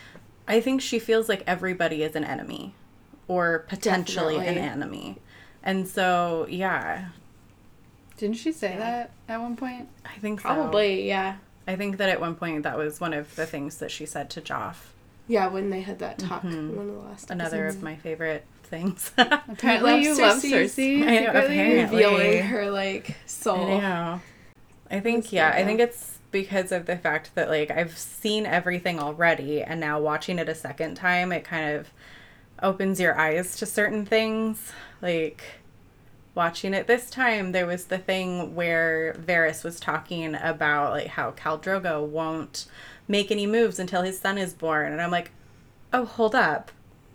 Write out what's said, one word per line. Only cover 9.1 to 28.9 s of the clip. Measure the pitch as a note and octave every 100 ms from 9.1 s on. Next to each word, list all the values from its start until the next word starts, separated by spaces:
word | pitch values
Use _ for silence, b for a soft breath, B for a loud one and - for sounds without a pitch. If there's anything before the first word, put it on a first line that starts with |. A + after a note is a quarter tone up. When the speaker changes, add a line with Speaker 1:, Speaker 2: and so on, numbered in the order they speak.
| - -
Speaker 3:
at | A3+
one | A#3+ A#3
point? | B3+ B3 - - -
Speaker 1:
I | -
think | G#3+ G#3
so. | -
Speaker 2:
Probably, | D4 C4 G3+ G#3 F#3+ G3
yeah. | G3 F#3+ G3 - - -
Speaker 1:
I | F#3+
think | G3+ F#3+
that | G3
at | F3+
one | E3 E3+
point | E3+ D#3
that | D3 B2+
was | D3+ D3+
one | E3+
of | D3+ D3+ -
the | D#3+
things | D3 C#3+ -
that | C#3+
she | - D3+
said | - C#3+
to | -
Joff. | D3+ C3+ G#2 E3+ - - - - -
Speaker 2:
Yeah, | A3 F#3
when | F#3+ G3
they | F#3+
had | F#3+ F#3
that | F3+ -
talk, | F#3 F3+
Speaker 1:
Mm-hmm. | F3+ D#3+ D#3 G3+
Speaker 2:
one | G3+
of | G#3
the | G3+
last | G3+ -
Speaker 1:
Another | F3+ E3 D#3+ D#3
Speaker 2:
episodes. | F#3+
Speaker 1:
of |
my | D#3+ D#3
favorite | E3+ D#3+ D#3+ D3+ - -
things. | - E3 F#3 F3 -
<laughs> | -
Speaker 3:
Apparently | A#3+ D4 - G#3+ C4 A3+ A#3+
Speaker 2:
Love | D4+
Speaker 3:
you | D4 C#4+
love | A3 B3
Speaker 2:
Cersei's | C#4 C4+ B3+ -
Speaker 3:
Cersei. | C4+ C#4
Speaker 1:
I | D4
know, | A3+ A3+
Speaker 3:
secretly. | C4 C4+ D4
Speaker 1:
apparently. | - A#3+ A3 A3
Speaker 2:
Revealing | G#3 F#3 F3+ F3 G3
her, | A#3+ G3+
like, | G3 G3 F#3+ - - -
soul. | - A3 F#3 F#3+ G3
Speaker 1:
I |
know. | G3 E3+ E3+ F3 B B B B - - -
I | G3
think, | A3 A#3 A3
Speaker 2:
That's |
Speaker 1:
yeah, | F#3 D#3 -
Speaker 2:
good, |
Speaker 1:
I | F#3+
think | A3
Speaker 2:
though. |
Speaker 1:
it's | A#3+ - - - -
because | G3 F#3+ G3 F#3
of | F3+ E3+
the | F3
fact | E3 D#3 D#3 -
that, | -
like, | D3+ D3+
I've | D#3+ E3+ D#3+
seen | - - G#3+ G#3+ G#3+
everything | F3 F3+ F3 F3+